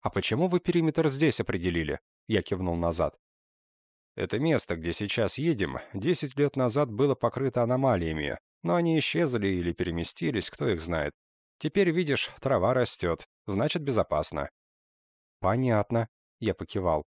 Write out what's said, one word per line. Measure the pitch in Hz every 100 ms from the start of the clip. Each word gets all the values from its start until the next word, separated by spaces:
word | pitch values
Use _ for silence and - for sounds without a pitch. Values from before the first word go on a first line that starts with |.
"А | -
почему | - 185 - 180
вы | 175
периметр | - 170 160 151 160
здесь | 135 156 -
определили?" | 110 98 87 85 78 71 _ _ _
Я | 107
кивнул | 87 92 92
назад. | 85 85 82 78 - _ _ _ _ _ _ _ _ _ -
"Это | 120 110
место, | 151 139 - 85
где | 82
сейчас | 85 104 - 104 -
едем, | 156 135 87 64 -
десять | 98 113 175 143 139
лет | 143 135
назад | 127 117 143
было | 107 143
покрыто | 131 120 117 131 123
аномалиями, | 117 127 135 107 82 78 73 - _ _
но | 170
они | 175 170 160
исчезли | 139 165 165 120 101
или | 92 87
переместились, | 82 90 82 85 - 170 120 -
кто | - 139
их | 90
знает. | 80 85 73 - _ _ _ _
Теперь, | 160 196 185
видишь, | 165 165 131 - -
трава | 131 123 92
растёт, | 127 - - 87 82 - _ -
значит, | 98 139 175
безопасно". | 143 113 87 73 76 76 69 _ _ _ _ _ _ _ _ _
"Понятно", | 92 113 131 110 101 113 113 _ _ _
я | 107
покивал. | 92 92 104 90 78 76